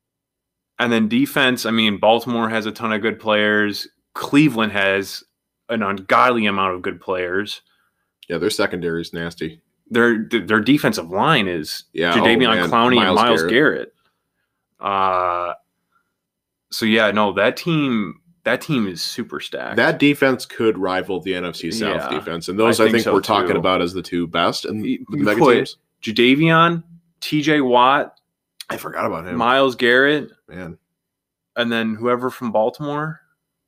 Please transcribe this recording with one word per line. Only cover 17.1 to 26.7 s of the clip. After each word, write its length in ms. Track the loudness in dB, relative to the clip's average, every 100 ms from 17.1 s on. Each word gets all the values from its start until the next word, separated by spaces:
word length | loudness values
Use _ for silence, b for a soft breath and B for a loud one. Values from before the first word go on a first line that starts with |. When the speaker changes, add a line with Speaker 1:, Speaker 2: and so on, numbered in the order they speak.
Speaker 1:
no, 220 | 2 0
that 220 | 2 0 0
team, 600 | -2 -2 0 -2 -4 -10 _ _ -4
that 160 | -4
team 260 | -2 -2 -2
is 160 | -6
super 360 | -10 -10 -10 -10
stacked. 360 | -10 -10 -6 0
Speaker 2:
That 240 | 0 2
defense 480 | 2 4 2 0 -4
could 300 | -2 0 0
rival 420 | -2 -2 -4 -6
the 140 | -4 -4
N 100 | -6
F 100 | -8
C 140 | -8
South 280 | -4 -4 -4
Speaker 1:
Yeah, 120 | -6
Speaker 2:
defense, 400 | -8 -8 -8 -6
and 80 | 0
those 220 | 2 4
Speaker 1:
I 60 | 4
Speaker 2:
I 20 |
Speaker 1:
think 80 | 4
Speaker 2:
think 80 |
Speaker 1:
so, 100 | 2
Speaker 2:
we're 80 | 2
talking 300 | 2 0 2
Speaker 1:
too. 80 | 0
Speaker 2:
about 240 | 0 0
as 100 | -2
the 80 | -6
two 240 | -6 -6 -4
best 400 | 0 0 -2 -6
in 180 | -6
Speaker 1:
You, 220 | -6 -8 -8
Speaker 2:
the 80 | -4
Speaker 1:
you 40 |
Speaker 2:
mega 160 | 0 4
Speaker 1:
put 140 | 4
Speaker 2:
teams. 240 | 4 2 -8 _ _
Speaker 1:
Jadeveon, 840 | -6 2 4 4 4 4 4